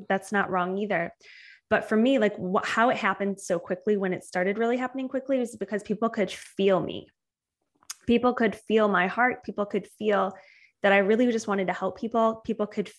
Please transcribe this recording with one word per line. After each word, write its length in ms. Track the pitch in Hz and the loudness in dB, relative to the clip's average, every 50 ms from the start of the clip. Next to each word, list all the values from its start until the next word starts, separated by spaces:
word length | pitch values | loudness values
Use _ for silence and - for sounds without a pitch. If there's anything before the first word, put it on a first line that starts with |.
| 196 - | -4 -2
that's 240 | 196 196 - - | -2 -2 -2 -2
not 180 | 214 202 185 - | -2 -2 0 0
wrong 280 | 190 180 175 185 190 196 | 0 -2 -2 -2 -2 -4
either. 340 | 214 202 190 165 170 170 - _ - - - - - - - - _ - | -2 -2 -2 -2 -2 -4 -8 _ -20 -20 -20 -20 -20 -20 -20 -18 _ 0
But 200 | 214 - 214 - | 0 0 0 2
for 60 | 220 214 | 2 4
me, 220 | 226 262 277 240 | 4 4 4 4
like, 160 | 214 202 208 - | 2 2 0 -2
wh-, 260 | 180 180 185 - - | -4 -2 -2 -2 -2
how 240 | - - 226 226 254 | 0 0 2 2 2
it 80 | 240 220 | 2 2
happened 420 | 226 196 196 - 202 202 196 190 | 0 -2 -2 -2 -2 -4 -4 -4
so 180 | - - 180 170 | -4 -4 -4 -4
quickly 400 | - - 190 185 - 214 214 196 | -4 -4 -6 -4 -2 0 0 0
when 160 | 196 185 180 | 0 -2 -4
it 100 | - - | -4 -6
started 340 | - - 185 180 196 202 214 | -6 -4 -2 0 0 0 0
really 180 | 233 233 247 247 | 0 0 0 -2
happening 300 | 254 247 - 269 262 254 | -4 -4 -6 -6 -8 -6
quickly 320 | - 254 262 - 269 254 | -6 -6 -2 -2 0 0
was 160 | 240 226 233 | -2 -2 -6
because 260 | - 196 - 214 196 | -8 -8 -6 -6 -6
people 280 | - - 202 202 226 226 | -4 -4 -4 -2 -2 -2
could 200 | 226 220 190 185 | -2 -2 -4 -4
feel 480 | - - - - - - 196 196 190 165 | -4 -10 -16 -10 -4 0 2 4 4 2
me. 300 | - - - - - - _ _ _ _ _ _ _ _ _ _ _ _ _ _ _ - - _ _ - | 0 -2 -8 -10 -12 -16 _ _ _ _ _ _ _ _ _ _ _ _ _ _ _ -18 -18 _ _ 2
People 260 | 233 233 240 247 240 | 2 4 4 2 2
could 220 | - 233 208 214 | 2 2 0 0
feel 320 | - - - 214 220 214 208 | -2 -2 2 2 4 4 4
my 200 | 196 180 180 190 | 2 2 0 0
heart. 360 | - 220 247 254 - - - | 0 2 0 0 0 -2 -8
People 220 | - 196 208 202 | -10 -6 -6 -4
could 220 | 202 220 190 185 - _ - | -4 -4 -6 -6 -8 _ -6
feel 360 | 214 214 202 190 190 196 - - - - - _ _ _ _ _ - | -2 0 2 2 0 0 -4 -8 -18 -20 -20 _ _ _ _ _ 2
that 100 | 202 196 | 4 6
I 60 | 202 | 6
really 320 | 196 196 220 220 254 247 | 6 4 4 4 4 2
just 160 | 226 226 - 208 | 2 0 -2 -2
wanted 180 | 196 196 185 180 | -2 -2 0 -2
to 60 | 180 | -2
help 240 | - 185 - - - | -2 -4 -6 -6 -6
people. 440 | 220 220 240 226 226 226 220 226 - | -6 -4 0 2 2 2 0 -2 -4
People 220 | - 214 214 208 208 | -6 -4 -4 -4 -4
could 200 | - 214 190 - - | -4 -6 -8 -8 -10